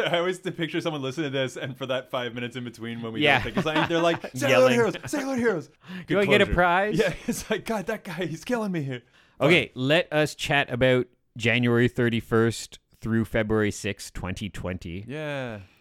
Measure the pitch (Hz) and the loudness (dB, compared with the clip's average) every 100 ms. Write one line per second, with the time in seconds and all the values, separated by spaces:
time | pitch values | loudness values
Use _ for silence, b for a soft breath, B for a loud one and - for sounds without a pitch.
0 | 165 170 180 180 180 170 160 170 165 151 | 2 0 0 -4 -6 -6 -4 -2 -2 -4
1 | 135 131 151 135 131 - 139 131 131 131 | -4 -4 -4 -2 -4 -4 -10 -8 -4 -4
2 | 131 131 120 117 120 123 123 113 113 117 | -4 -6 -6 -6 -8 -8 -10 -10 -10 -8
3 | 113 113 147 135 117 113 156 156 - 170 | -6 0 2 4 2 -2 0 0 0 2
4 | 170 165 - 131 277 254 254 240 220 165 | 2 0 -4 -4 2 6 6 4 2 -2
5 | - 294 269 262 233 180 127 _ B 185 | -6 -6 -4 0 0 0 -6 _ B -14
6 | 165 180 202 202 202 175 180 175 208 214 | -2 0 4 4 4 4 4 4 2 2
7 | 214 - - - - 214 - 220 190 214 | 0 -2 -6 -6 -4 -4 -2 -4 -4 -8
8 | 208 160 175 160 - 247 214 175 139 123 | -8 -6 -6 -6 -4 -4 -2 -2 -4 -6
9 | - b b - 139 170 117 127 131 160 | -10 b b 0 4 4 2 -2 2 2
10 | 175 151 151 - - 143 139 127 131 127 | 2 0 0 -2 0 2 2 2 4 4
11 | 120 _ _ - 113 120 120 117 123 - | 2 _ _ -2 2 2 4 4 4 4
12 | 120 113 - 113 113 110 - - _ _ | 2 0 2 4 4 2 -8 -16 _ _
13 | 113 113 110 117 110 110 104 - 104 98 | -2 0 0 0 2 2 2 -2 -6 -8
14 | - - 92 95 101 - 90 92 87 85 | -10 -10 -8 -6 -8 -8 -8 -8 -8 -10
15 | 107 147 151 143 127 107 95 b | -10 -10 -8 -6 -8 -10 -14 b